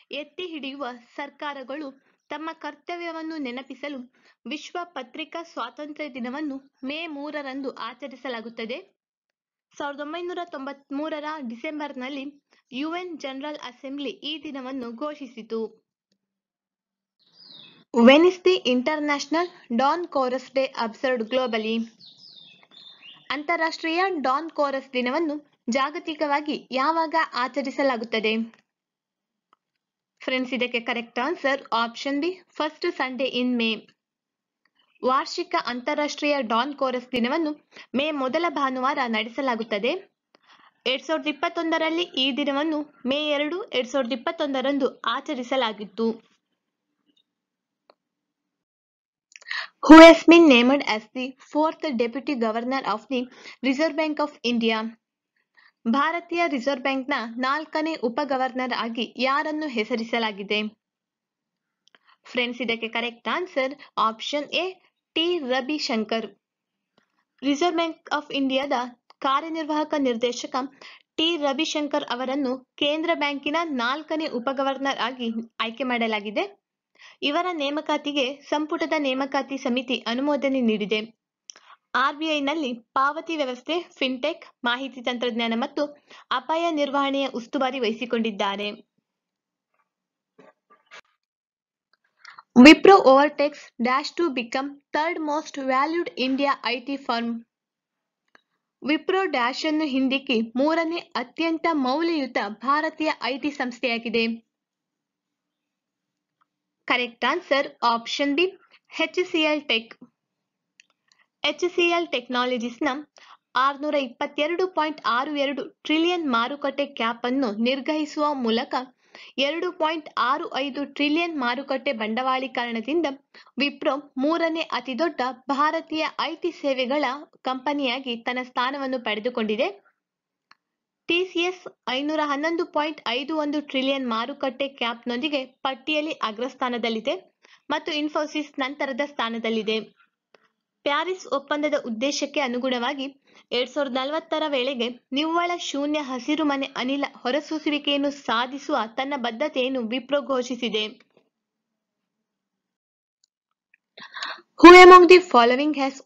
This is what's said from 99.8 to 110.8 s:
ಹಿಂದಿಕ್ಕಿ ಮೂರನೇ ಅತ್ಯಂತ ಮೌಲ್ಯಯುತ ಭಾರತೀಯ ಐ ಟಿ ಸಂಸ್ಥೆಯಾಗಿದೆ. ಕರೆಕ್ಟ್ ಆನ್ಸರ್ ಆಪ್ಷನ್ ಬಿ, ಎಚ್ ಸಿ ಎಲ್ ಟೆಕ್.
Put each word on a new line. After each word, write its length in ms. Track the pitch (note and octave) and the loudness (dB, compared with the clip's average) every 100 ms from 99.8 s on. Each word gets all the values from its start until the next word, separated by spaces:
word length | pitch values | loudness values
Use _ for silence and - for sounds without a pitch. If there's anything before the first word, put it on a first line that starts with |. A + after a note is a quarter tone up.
ಹಿಂದಿಕ್ಕಿ 680 | D#4 C4 C4 C4+ C4+ A#3 A3+ B3 | 0 0 0 0 0 -2 -2 0
ಮೂರನೇ 400 | C#4+ E4 E4 E4+ | 2 2 0 -4
ಅತ್ಯಂತ 720 | - - B3+ - E4 E4 E4 | -6 -8 -8 -4 -2 0 0
ಮೌಲ್ಯಯುತ 640 | D#4+ B3+ C#4 E4+ E4 C4 - G#3 | 0 0 0 0 -2 -2 -4 -4
ಭಾರತೀಯ 640 | G#3+ B3 C#4+ D#4+ D#4 D#4 - | -6 0 0 0 -2 -4 -2
ಐ 160 | - C4 | -4 -4
ಟಿ 120 | D4 | -4
ಸಂಸ್ಥೆಯಾಗಿದೆ. 760 | C#4+ B3+ A#3 C4 A#3 A#3 A3 A3+ A3+ - _ _ _ _ _ _ _ _ _ _ _ _ _ _ _ _ _ _ _ _ _ _ _ - | -4 -6 -4 -4 -2 -2 0 0 -4 -10 _ _ _ _ _ _ _ _ _ _ _ _ _ _ _ _ _ _ _ _ _ _ _ -4
ಕರೆಕ್ಟ್ 360 | B3 A#3+ A#3+ | -2 -2 -4
ಆನ್ಸರ್ 440 | A#3+ E4 - C#4 C#4+ - | -2 -2 0 0 0 -2
ಆಪ್ಷನ್ 520 | A#3+ A#3 A#3 - C#4+ | 0 0 -2 -4 -2
ಬಿ, 120 | C#4 F#4 G4 _ - _ | 0 0 -2 _ -20 _
ಎಚ್ 340 | - D#4+ D#4+ F4+ | -6 -4 -2 -2
ಸಿ 140 | E4+ | 0
ಎಲ್ 220 | D#4 D4+ | 0 0
ಟೆಕ್. 300 | - A3+ A3+ - - _ _ _ _ _ _ _ | 0 -4 -4 -18 -20 _ _ _ _ _ _ _